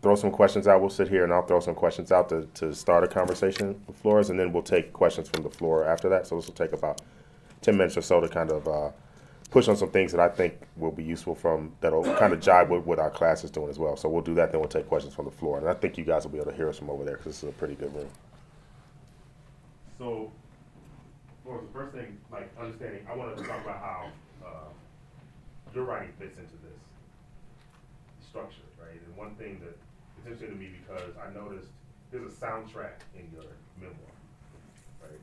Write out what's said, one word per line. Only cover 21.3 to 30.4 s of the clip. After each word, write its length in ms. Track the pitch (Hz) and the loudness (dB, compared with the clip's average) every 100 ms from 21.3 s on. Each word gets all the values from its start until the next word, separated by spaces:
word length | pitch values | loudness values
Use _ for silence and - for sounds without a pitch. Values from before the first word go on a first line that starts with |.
| - | -20
Flores, 200 | 127 120 110 | -16 -14 -14
the 120 | 120 | -14
first 140 | 139 | -12
thing, 260 | 131 107 101 - | -12 -16 -18 -16
like, 200 | 107 - 120 | -16 -16 -16
understanding, 460 | 113 110 - 101 - | -16 -14 -14 -14 -14
I 60 | 123 | -12
wanted 220 | 120 107 | -12 -12
to 60 | |
talk 180 | - 113 | -12 -12
about 160 | 107 - | -12 -12
how, 320 | - - 147 - - - | -12 -12 -14 -18 -20 -20
uh, 240 | 90 80 78 - - - - - - - - - - | -20 -18 -20 -20 -20 -20 -20 -20 -20 -20 -20 -20 -14
your 100 | 127 | -10
writing 280 | 127 110 - - | -8 -8 -12 -16
fits 200 | 95 - | -20 -18
into 140 | 85 | -20
this 260 | 80 80 80 - - - _ - - - - - - - - - - - | -20 -20 -20 -20 -20 -20 _ -20 -20 -20 -20 -20 -20 -20 -20 -20 -20 -20
structure, 340 | - - - - - | -18 -18 -18 -20 -20
right? 200 | 82 82 | -20 -20
And 120 | 85 87 | -20 -20
one 180 | 104 101 | -18 -16
thing 240 | 107 95 | -18 -16
that 160 | 85 85 - - - - | -18 -20 -20 -20 -20 -20
attention 240 | 120 113 | -20 -18